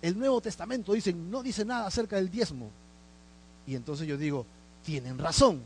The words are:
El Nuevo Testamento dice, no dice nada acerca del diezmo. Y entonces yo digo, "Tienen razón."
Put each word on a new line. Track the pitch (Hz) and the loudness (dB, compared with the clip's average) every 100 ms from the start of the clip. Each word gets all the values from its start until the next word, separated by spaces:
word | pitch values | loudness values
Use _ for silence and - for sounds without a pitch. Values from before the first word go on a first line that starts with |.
El | 165 190 | 0 2
Nuevo | 262 247 | 2 2
Testamento | 220 - 185 254 190 | 0 -8 -6 -4 2
dice, | 214 202 | 2 2
no | 175 170 240 | -2 -4 -6
dice | 254 214 | -4 -2
nada | 208 247 208 | -2 -2 -2
acerca | 226 220 202 | -2 0 0
del | 185 | 0
diezmo. | 202 220 135 110 - - - - - - - - - - | 0 -2 -2 -10 -14 -20 -20 -20 -20 -20 -20 -20 -18 -6
Y | 131 | -6
entonces | 117 147 156 | -4 -6 -4
yo | 143 | -2
digo, | 151 139 120 - - - - | 0 -2 -4 -14 -20 -14 -6
"Tienen | 147 123 127 | -6 -4 -4
razón." | 147 - 269 156 | 0 6 6 6